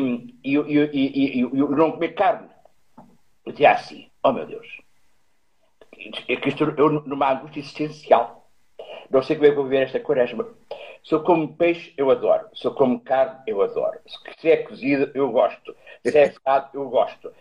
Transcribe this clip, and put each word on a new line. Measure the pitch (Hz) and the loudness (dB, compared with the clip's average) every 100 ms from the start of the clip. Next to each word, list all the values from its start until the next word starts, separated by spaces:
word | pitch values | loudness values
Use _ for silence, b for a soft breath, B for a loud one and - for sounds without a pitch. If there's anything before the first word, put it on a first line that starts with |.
| 131 120 - - | 0 -4 -8 -12
e, | 135 | -2
e, | 143 | -2
e, | 147 147 147 | 0 0 0
e, | 143 135 139 135 127 | 0 -2 0 -2 0
e, | |
e | 123 | -2
não | 135 143 143 160 | 0 0 2 0
comer | 160 165 | 0 -6
carne. | - 190 147 - _ _ _ _ - - _ _ _ - | 0 0 0 -6 _ _ _ _ -20 -20 _ _ _ -12
Eu | |
dizia | - 139 | 2 4
assim, | 101 - - - _ | 4 -2 -18 -20 _
Oh | - | -2
meu | 110 78 | -2 -6
Deus, | - - - _ _ _ _ _ _ _ _ _ _ - - 82 - - | -14 -16 -20 _ _ _ _ _ _ _ _ _ _ -20 -20 -16 -12 -6
é | 127 | -6
que | 139 | -4
isto, | 139 151 151 | -2 -2 2
eu | 156 | 2
numa | 151 131 139 139 | 2 -4 -2 0
angústia | 135 151 151 | -2 -6 -14
existencial. | 135 - 151 - - 117 - - _ _ _ - B B B | -12 -8 -8 -4 4 4 2 -8 _ _ _ -20 B B B
Não | 135 | 0
sei | 131 147 | 0 4
como | 147 | 4
é | |
que | 143 | 4
vou | |
viver | 131 135 131 | 0 0 0
esta | 123 | -4
quaresma. | - 131 120 110 - - - B B B | -2 0 0 -2 -10 -12 -16 B B B
Se | - | -4
eu | 156 | -2
como | - 170 151 - | 2 2 0 0
peixe, | 170 170 - - | 0 0 -6 -2
eu | 135 | 2
adoro. | 123 104 - - | 2 2 0 0
Se | - 127 | -8 -4
eu | |
como | - 131 117 | 0 0 0
carne, | - 131 131 - - | -2 0 0 -4 -6
eu | 101 | -2
adoro. | 92 - 62 - - - - - | -2 -2 -4 -6 -16 -20 -20 -4
Se | 160 | 2
é | 156 | 2
cozido, | - 156 240 143 - | 0 -6 -2 0 0
eu | 135 135 | -2 0
gosto. | 117 104 - - - B B | 2 0 -2 -18 -20 B B
Se | 117 147 | 0 4
é | |
assado, | 139 - 135 139 - | 4 2 0 0 -2
eu | 139 135 | -10 -4
gosto. | 120 101 - - b | 0 0 -4 -18 b